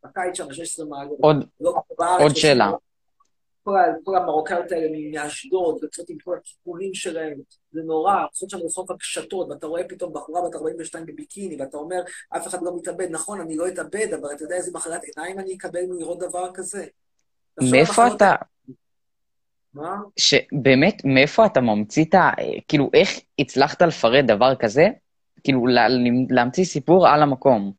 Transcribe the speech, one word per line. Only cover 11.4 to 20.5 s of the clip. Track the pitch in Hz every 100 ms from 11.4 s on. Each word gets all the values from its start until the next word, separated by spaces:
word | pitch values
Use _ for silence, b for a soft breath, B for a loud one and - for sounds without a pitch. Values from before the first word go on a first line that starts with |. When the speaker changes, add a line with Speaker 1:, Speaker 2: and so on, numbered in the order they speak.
| 196 147
Speaker 1:
ואתה | 135 147
אומר, | 151 180 175 B B
"אף | 170 175
אחד | 175
לא | 170 175
מתאבד", | 175 170 175
נכון, | 160 - 190
אני | 160 156
לא | 175
אתאבד, | 180 151 180 214 165
אבל | 143 143
אתה |
יודע | 151 180
איזה | 180
מחלת | 165 165 165
עיניים | - - 170 190
אני | 190 190
אקבל | 175 175 180
מלראות | 180 160 175
דבר | 175 175 185
כזה? | 180 190 202 170 _ _ _ _ _ _ -
תחשוב | 131
על | 127
Speaker 2:
מאיפה | 160
Speaker 1:
מחלות | 202 240 233
Speaker 2:
אתה, | 196 160 - _ _ 127 _ _ _ _ _ _ _ _ _
Speaker 1:
מה? | 135 160 196 208 -
Speaker 2:
שבאמת, | - 135 -